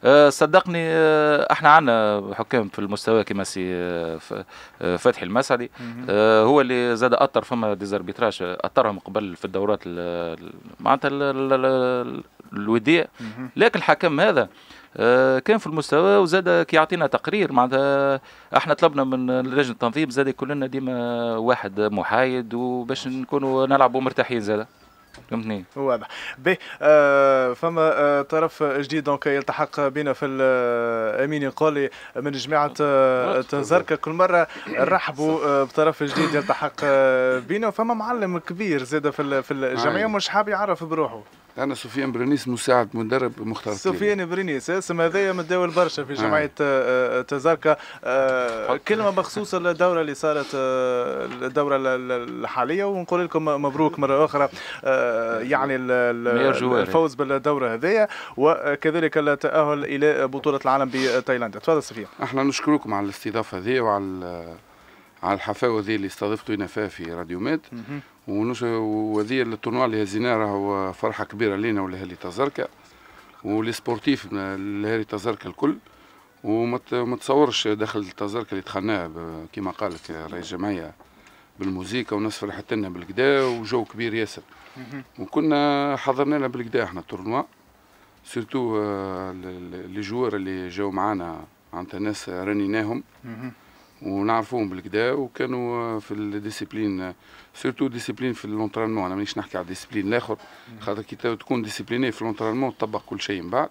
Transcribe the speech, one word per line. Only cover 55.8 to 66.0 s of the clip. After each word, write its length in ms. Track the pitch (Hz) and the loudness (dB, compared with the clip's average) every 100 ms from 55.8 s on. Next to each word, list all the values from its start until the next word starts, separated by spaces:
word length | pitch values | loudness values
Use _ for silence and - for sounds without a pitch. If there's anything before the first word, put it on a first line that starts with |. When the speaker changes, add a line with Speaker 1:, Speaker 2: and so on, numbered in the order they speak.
| 127 | 2
Speaker 2:
ال-، 440 | 123 120 120 120 120 | 2 2 2 2 4
Speaker 1:
ميور 140 | 135 | 4
جوار. 280 | 127 127 123 | 2 2 2
Speaker 2:
الفوز 340 | 92 160 160 | 4 2 2
بالدورة 600 | 127 139 139 147 143 127 | 0 -2 0 0 0 0
هذيا، 340 | 113 151 220 214 - - - | 0 0 2 2 -2 -12 -4
وكذلك 840 | 139 - 143 143 160 160 160 156 | 0 0 0 0 0 0 0 0
التأهل 640 | 147 143 147 156 147 147 | 0 0 0 2 2 0
إلى 420 | 143 139 147 139 135 | -2 2 2 4 0
بطولة 340 | 139 151 139 | -2 -2 0
العالم 260 | 135 135 135 | 2 2 0
بتايلاند. 640 | 127 131 123 123 127 117 107 | 0 0 0 0 -2 -2 -4
تفضل 240 | 131 160 | 0 0
سفيان. 260 | - 113 101 - | 0 -12 -12 -8
Speaker 3:
احنا 200 | 131 131 | -6 0
نشكركم 520 | 139 131 - 147 113 | 0 0 0 0 0
على 100 | 101 | -4
الاستضافة 540 | 101 98 - 107 107 98 | -4 -6 -6 -4 -4 -6
هذه 220 | 98 131 | -2 0
وعلى 240 | 117 101 | 2 0
ال-، 520 | 98 92 90 87 82 82 _ - - - _ _ | -2 -8 -10 -10 -12 -16 _ -20 -20 -20 _ _
على 120 | 90 | -2
الحفاوة 460 | 98 - 104 127 110 | -2 -2 -2 0 0
هذه 160 | 101 | -2
اللي 100 | 110 | -4